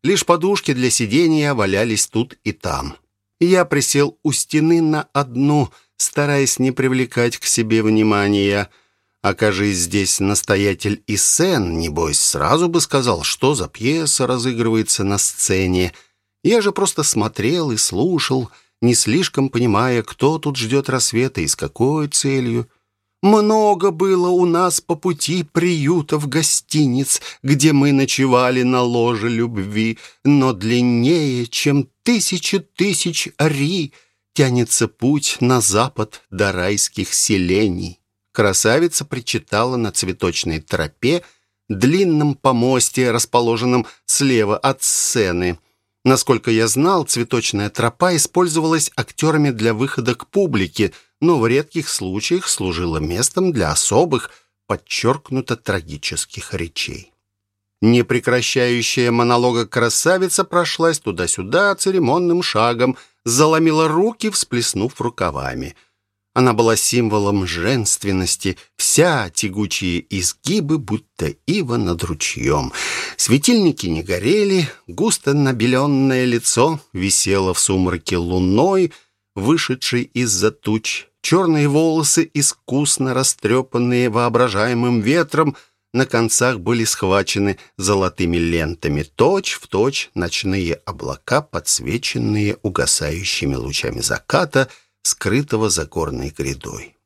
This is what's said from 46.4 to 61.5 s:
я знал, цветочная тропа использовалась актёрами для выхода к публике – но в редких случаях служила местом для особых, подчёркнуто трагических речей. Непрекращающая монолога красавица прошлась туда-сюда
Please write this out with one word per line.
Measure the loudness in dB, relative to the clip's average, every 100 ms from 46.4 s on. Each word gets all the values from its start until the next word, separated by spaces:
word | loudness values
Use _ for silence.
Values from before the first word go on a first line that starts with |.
| 2
я | 0 0
знал, | 2 2 0
цветочная | 0 -4 -2 -2 -2 -4 -4
тропа | -2 -2 0 0 0
использовалась | 0 0 0 0 0 0 -2 -4
актёрами | -8 -2 0 2 2
для | 2 0
выхода | 0 -2 -2 -2
к | -4 -2
публике – | 0 0 0 -2 -2 -2 -4 _ _
но | 2 2
в | 2
редких | 0 0 -8 -6
случаях | -6 -4 -4 -2 -2 -2
служила | -4 -2 -2 -2 -2
местом | -2 -2 -2 0 0
для | 0 0
особых, | 0 2 2 2 0 -4 -18 _ _ _
подчёркнуто | -6 _ -2 -2 -2 -4 -6 -4
трагических | -8 -4 -6 -6 -10 -8 -8 -8 -12 -12
речей. | -8 -8 -8 -10 -10 -18 _ _ _ _ _ _ _
Непрекращающая | 4 4 2 0 0 0 0 0 0 0 -2 0 0
монолога | 2 2 2 2 0 -2
красавица | 0 0 2 2 2 0 -2
прошлась | 0 0 -2 0 0 0
туда-сюда | -6 -4 -4 -4 -2